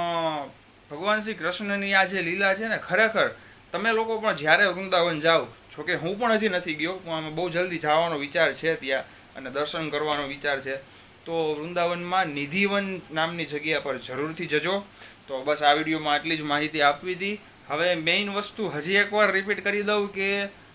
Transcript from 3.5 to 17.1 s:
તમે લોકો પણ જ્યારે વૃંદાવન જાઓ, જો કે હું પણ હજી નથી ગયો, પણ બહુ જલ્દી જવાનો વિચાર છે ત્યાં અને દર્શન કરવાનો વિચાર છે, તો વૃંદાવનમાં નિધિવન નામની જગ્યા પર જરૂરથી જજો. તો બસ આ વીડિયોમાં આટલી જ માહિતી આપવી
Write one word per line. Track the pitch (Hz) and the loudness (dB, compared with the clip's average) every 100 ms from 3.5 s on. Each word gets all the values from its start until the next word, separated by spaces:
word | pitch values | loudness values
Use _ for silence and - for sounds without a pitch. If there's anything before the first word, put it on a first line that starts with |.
| - - | -20 -8
તમે | 180 220 | -2 0
લોકો | 220 226 214 | 0 0 0
પણ | 214 170 | 0 0
જ્યારે | 156 175 196 | 4 6 6
વૃંદાવન | 175 190 180 170 151 | 2 0 2 2 2
જાઓ, | 165 160 117 | 4 4 2
જો | - - - | -8 -16 -10
કે | 147 156 | -4 -2
હું | 165 202 | -2 0
પણ | 240 | 2
હજી | 214 214 | 2 2
નથી | 180 175 | 0 -2
ગયો, | 151 160 | -2 -4
પણ | 185 165 160 156 156 | -4 -6 -6 -4 -4
બહુ | 180 | -2
જલ્દી | 165 185 165 | -2 -2 -2
જવાનો | 151 156 170 147 | 2 4 2 -2
વિચાર | 143 170 156 | -2 2 2
છે | 131 160 160 | 2 -2 -2
ત્યાં | 135 131 - - - - | -2 -2 -2 -14 -20 -14
અને | 131 | -6
દર્શન | 139 147 170 156 | -4 -2 -2 -4
કરવાનો | 147 151 147 139 | -2 0 -2 -4
વિચાર | 143 147 135 | -4 -2 -2
છે, | 135 135 - - - - - | -4 -8 -10 -20 -20 -16 -6
તો | 165 156 | -2 0
વૃંદાવનમાં | 151 165 175 170 175 175 185 170 | -2 -4 0 0 0 0 0 0
નિધિવન | 143 143 185 196 202 196 180 - | -2 -2 0 2 2 -2 -6 -6
નામની | 156 165 170 143 | -2 -2 -2 -6
જગ્યા | 147 156 147 | -4 -2 -2
પર | 139 127 | -2 -6
જરૂરથી | 127 131 156 160 160 | -6 -6 -6 -6 -2
જજો. | 147 165 196 202 - - - - | 0 0 -2 -4 -16 -20 -20 -8
તો | 135 | -4
બસ | 139 147 | 0 4
આ | 147 | 6
વીડિયોમાં | 151 156 160 151 | 6 2 0 0
આટલી | 147 160 160 | 0 0 -2
જ | |
માહિતી | 151 147 151 151 | 0 0 0 4
આપવી | 143 143 185 | 4 4 -2